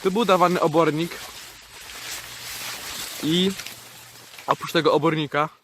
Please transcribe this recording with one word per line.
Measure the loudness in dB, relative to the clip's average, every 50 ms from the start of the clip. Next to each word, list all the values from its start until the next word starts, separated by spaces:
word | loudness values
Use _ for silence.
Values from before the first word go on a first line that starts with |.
| 0
Tu | 0
był | 2 2 4
dawany | 4 6 6 6 4 4 4
obornik | 2 4 4 6 4 4 2 0 -2 -4 -6 -12 -14 -14 -16 -16 -18 -18 -18 -20 -20 -20 -20 -20 -18 -16 -16 -14 -12 -12 -12 -12 -12 -14 -16 -14 -12 -12 -12 -10 -10 -10 -10 -10 -10 -10 -8 -8 -10 -10 -8 -4 -2
i | 0 2 2 2 2 0 -4 -10 -14 -14 -16 -18 -20 -20 -20 -20 -20 -20 -20 -20 -20 -20 -14 0 0
oprócz | 0 0 0 -2
tego | 0 2 4 4 4
obornika | 4 2 2 0 0 -4 -2 0 -2 -2 -2 -4 _